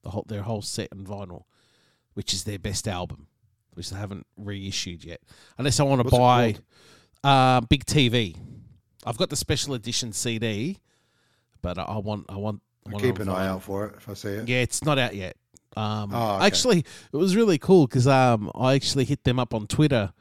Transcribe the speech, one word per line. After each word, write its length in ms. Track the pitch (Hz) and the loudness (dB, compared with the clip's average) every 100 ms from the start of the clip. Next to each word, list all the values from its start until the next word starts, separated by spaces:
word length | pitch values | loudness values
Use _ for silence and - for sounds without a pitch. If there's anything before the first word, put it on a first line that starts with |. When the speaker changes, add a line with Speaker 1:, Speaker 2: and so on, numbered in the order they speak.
Speaker 1:
the 80 | - | -8
whole, 160 | 101 - | -8 -8
their 140 | 104 | -8
whole 220 | 101 107 | -6 -6
set 260 | - - 98 | -6 -8 -8
and 140 | 98 98 | -12 -14
vinyl, 380 | 101 95 87 _ _ _ _ _ _ _ - | -12 -12 -16 _ _ _ _ _ _ _ -10
which 180 | - | -6
is 100 | 95 107 | -6 -6
their 140 | 101 | -8
best 280 | 101 90 - | -6 -6 -6
album, 400 | 90 90 - - _ _ _ _ | -6 -8 -12 -20 _ _ _ _
which 160 | - 92 | -14 -12
they 80 | 95 | -10
haven't 280 | 101 95 - - | -10 -10 -16 -16
reissued 680 | 104 98 98 95 - 87 | -12 -10 -6 -6 -8 -10
yet. 180 | 82 82 _ - - - | -14 -18 _ -20 -20 -4
Unless 220 | 135 127 | -2 2
I 40 | |
wanna 200 | 143 135 | 4 4
Speaker 2:
What's 120 | 120 127 | 4 6
it 40 | |
Speaker 1:
buy, 320 | 123 123 117 | 6 6 4
Speaker 2:
called? 100 | 104 _ _ _ _ _ _ | 0 _ _ _ _ _ _
Speaker 1:
uh, 380 | 139 135 131 127 117 | 4 6 6 4 4
Big 180 | 147 - | 0 2
T 220 | 151 123 | 4 4
V. 260 | 120 104 78 - - - _ _ _ - | 4 -2 -6 -18 -20 -20 _ _ _ -10
I've 120 | 110 | -4
got 120 | 190 | -4
the 60 | - | -4
special 360 | - 147 - | -4 -4 -2
edition 380 | 127 113 - 120 | -6 -4 -6 -6
C 260 | 101 123 113 | -6 -4 -2
D, 400 | 113 104 139 196 _ _ _ _ _ _ _ _ | -2 -2 -4 -6 _ _ _ _ _ _ _ _
but 160 | 87 90 | -8 -6
I, 60 | |
I 140 | - 104 | -6 -6
want, 280 | 101 104 - | -6 -8 -8
I 60 | 101 | -8
want, 240 | 107 104 _ _ - | -6 -8 _ _ -12
I 40 | |
Speaker 2:
I'll 40 | |
Speaker 1:
want 100 | 104 | -2
Speaker 2:
keep 160 | 127 107 | -2 -2
Speaker 1:
a 20 | |
Speaker 2:
an 60 | 98 | -2
eye 40 | 92 | -2
Speaker 1:
vinyl. 40 | 95 | -2
Speaker 2:
out 160 | 95 | -4
for 220 | 101 98 104 | -6 -8 -8
it 80 | - | -12
if 100 | - | -16
I 40 | |
see 160 | 98 104 | -10 -8
it. 180 | 101 113 | -8 -2
Speaker 1:
Yeah, 120 | 127 | -2
it's 220 | 120 - | -2 -4
not 140 | 151 139 | -2 0
out 160 | 123 101 | -2 -4
yet. 200 | 92 - _ _ _ - | -10 -14 _ _ _ -6
Um, 340 | 107 107 104 | -4 -4 -4
Speaker 2:
Oh, 220 | 117 113 98 | -2 -2 2
okay. 80 | 196 | 2
Speaker 1:
actually, 400 | 196 254 180 - - - | 2 2 2 2 -12 -8
it 60 | 143 | -2
was 180 | 190 190 | 2 4
really 220 | 226 165 | 4 2
cool 280 | - 185 139 | 6 6 6
'cause, 200 | 131 123 | 4 4
um, 440 | 131 127 113 104 - | 6 6 4 -2 0
I 180 | 127 139 | 2 2
actually 300 | - 139 127 | 2 0 0
hit 180 | 143 | 0
them 160 | - 123 | 0 0
up 140 | 123 | 0
on 140 | 117 107 | -4 -4
Twitter 440 | - 151 127 98 - | 2 4 4 0 -8